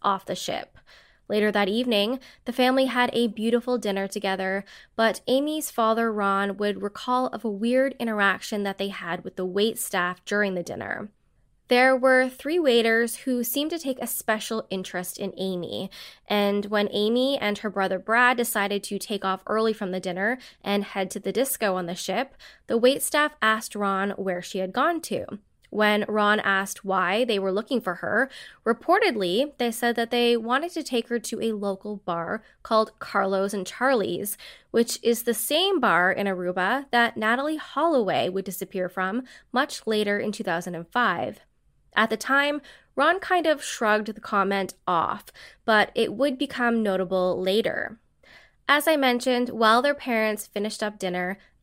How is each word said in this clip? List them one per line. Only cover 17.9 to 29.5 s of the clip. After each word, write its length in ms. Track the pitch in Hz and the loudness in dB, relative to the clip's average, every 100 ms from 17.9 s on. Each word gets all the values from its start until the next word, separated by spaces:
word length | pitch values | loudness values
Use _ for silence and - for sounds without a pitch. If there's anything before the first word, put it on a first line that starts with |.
| 185 | -2
Brad 380 | 185 233 247 247 | 0 4 4 4
decided 460 | 233 214 196 202 - | 0 -2 -2 -2 -4
to 120 | 202 | -6
take 260 | - 196 | -4 -4
off 200 | 190 190 - | -2 -4 -2
early 260 | 220 226 | 0 0
from 200 | 214 190 | 0 -4
the 80 | 185 | -4
dinner 400 | 180 180 208 254 - - | -4 -2 -2 -2 -8 -10
and 200 | 190 202 | -4 -2
head 280 | 202 202 190 | -2 -4 -4
to 80 | - | -6
the 120 | 196 | -4
disco 440 | 190 269 - 208 185 | -2 -2 0 0 0
on 100 | 170 | -4
the 80 | |
ship, 400 | 180 - 190 269 - - - - | -6 -4 -4 -4 -8 -20 -16 -4
the 100 | 226 | 4
wait 280 | 247 285 | 4 4
staff 320 | - 302 294 - | 0 0 0 0
asked 360 | 220 220 - 208 | 0 0 -2 -4
Ron 400 | 202 190 202 - | -2 0 -2 -2
where 240 | 190 180 | -4 -4
she 160 | 175 190 | -6 -6
had 160 | 190 | -4
gone 260 | 214 269 330 | 0 0 0
to. 260 | - 208 - 208 _ _ _ | -4 -6 -6 -12 _ _ _
When 360 | 208 214 208 - | 0 2 2 0
Ron 320 | 214 208 208 | 2 4 4
asked 440 | - 196 196 - | 2 0 -2 -6
why 400 | 190 185 180 208 | -2 0 2 2
they 140 | 247 202 | 0 0
were 140 | 190 | 0
looking 300 | 190 233 247 | -2 -2 -2
for 140 | 190 175 | -2 -4
her, 360 | - 208 254 - - - 220 | -2 0 0 -4 -20 -6 -2
reportedly, 920 | 233 - 381 403 226 180 196 294 | 0 2 4 4 2 0 0 -2